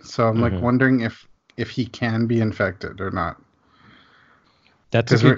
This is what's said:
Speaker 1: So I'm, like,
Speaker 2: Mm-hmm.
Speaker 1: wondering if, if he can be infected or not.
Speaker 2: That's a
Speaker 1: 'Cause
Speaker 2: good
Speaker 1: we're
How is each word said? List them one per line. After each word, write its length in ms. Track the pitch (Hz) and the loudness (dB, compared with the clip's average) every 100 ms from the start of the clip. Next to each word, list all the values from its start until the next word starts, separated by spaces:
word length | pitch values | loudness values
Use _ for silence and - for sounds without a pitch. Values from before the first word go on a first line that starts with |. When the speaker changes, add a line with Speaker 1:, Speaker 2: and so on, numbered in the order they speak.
Speaker 1:
So 280 | - - 113 | -12 -2 0
I'm, 100 | 110 | 2
like, 140 | 120 | 0
Speaker 2:
Mm-hmm. 100 | 92 | 0
Speaker 1:
wondering 380 | 117 127 131 131 | 0 2 2 2
if, 260 | 113 - - _ _ - | -2 -8 -20 _ _ -10
if 120 | 113 | -8
he 160 | - 110 | -6 -6
can 400 | - 120 113 117 | -4 -4 -2 0
be 120 | 117 | 0
infected 640 | 110 - 95 90 - 92 | -2 -2 -4 -4 -12 -10
or 100 | 95 | -8
not. 300 | 90 85 - _ _ _ _ - - _ _ _ _ _ _ _ _ _ | -6 -6 -8 _ _ _ _ -20 -20 _ _ _ _ _ _ _ _ _
Speaker 2:
That's 200 | 113 117 | 0 2
a 40 | 120 | 4
Speaker 1:
'Cause 60 | |
Speaker 2:
good 60 | |
Speaker 1:
we're 40 | 123 | 6